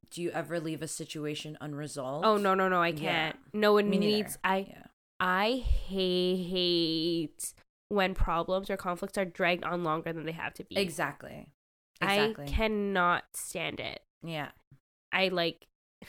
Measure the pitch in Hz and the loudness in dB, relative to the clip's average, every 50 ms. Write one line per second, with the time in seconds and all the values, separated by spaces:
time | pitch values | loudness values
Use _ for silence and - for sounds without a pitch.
0 | - - - 170 175 170 - 156 160 151 165 170 156 160 160 139 160 151 - - | -16 -14 -8 -6 -4 -4 -2 -4 -4 -4 -4 -4 -4 -4 -6 -6 -6 -8 -8 -8
1 | 160 - - 156 147 147 151 151 - 156 151 - - 151 147 143 151 143 - 147 | -10 -8 -8 -6 -6 -6 -6 -6 -8 -10 -10 -10 -10 -8 -8 -8 -8 -8 -8 -6
2 | 127 131 139 151 180 220 214 202 202 190 190 190 190 185 185 175 170 170 170 151 | -6 -4 -4 0 2 2 4 4 4 4 4 4 4 4 4 4 4 2 0 0
3 | 156 175 175 165 160 156 - - - - - 214 214 208 208 208 202 202 190 196 | -2 0 0 0 0 -2 -4 -8 -12 -8 0 4 6 6 8 6 6 4 4 4
4 | 208 208 208 214 208 - - - - 185 190 196 196 - - - - - _ _ | 4 2 2 2 0 -4 -6 -4 0 0 0 0 -2 -6 -12 -20 -20 -20 _ _
5 | _ _ _ - - 185 185 190 208 220 262 262 240 - - - - - 190 196 | _ _ _ -2 0 2 2 2 2 2 2 2 4 4 4 2 2 0 0 0
6 | 185 185 180 180 180 180 185 185 180 170 190 180 180 175 175 170 165 160 160 165 | 2 2 2 2 2 2 2 0 -2 -2 0 0 2 2 4 2 2 2 0 0
7 | 156 175 170 165 160 147 - - - - - - _ _ _ _ _ - 208 202 | 0 0 0 0 -2 -4 -6 -10 -10 -10 -12 -14 _ _ _ _ _ -2 2 2
8 | 190 185 185 - - - 165 170 165 180 185 190 190 190 196 190 - 185 175 175 | 2 2 4 4 4 4 2 2 0 0 0 -2 -2 -2 -6 -4 -4 -4 -4 -4
9 | 196 190 - 208 196 180 - - 185 170 180 170 - 160 175 175 175 160 156 165 | -6 -4 -2 -2 -4 -2 -2 0 2 2 2 0 -2 -2 -2 -2 0 0 0 -2
10 | 165 165 165 165 147 160 160 165 - - - - 190 - - 196 202 180 147 160 | -2 -4 -6 -6 -6 -8 -6 -6 -8 -8 -8 -12 -12 -6 -2 -2 -2 -2 -2 -4
11 | 156 143 143 - - 143 - 143 - - - _ _ _ _ _ _ _ _ - | -4 -4 -6 -8 -14 -16 -14 -16 -16 -18 -20 _ _ _ _ _ _ _ _ -4
12 | - 190 196 202 208 220 220 147 143 143 143 220 220 220 214 208 202 202 196 185 | 0 2 2 2 2 2 0 -4 -4 -2 0 2 2 2 2 0 0 0 2 2
13 | 175 175 175 - - _ - - - - - 185 160 151 - - - - - - | 4 4 2 2 -2 _ -12 -12 -10 -8 -6 -6 -6 -6 -6 -6 -8 -8 -10 -12
14 | - _ _ _ - 165 160 147 - - - _ _ _ - - _ _ _ _ | -16 _ _ _ -12 -8 -8 -8 -8 -8 -12 _ _ _ -20 -20 _ _ _ _
15 | _ _ - 180 196 185 180 170 170 170 - - _ _ _ _ _ _ _ _ | _ _ 0 0 0 2 2 0 0 0 -2 -6 _ _ _ _ _ _ _ _
16 | - | -20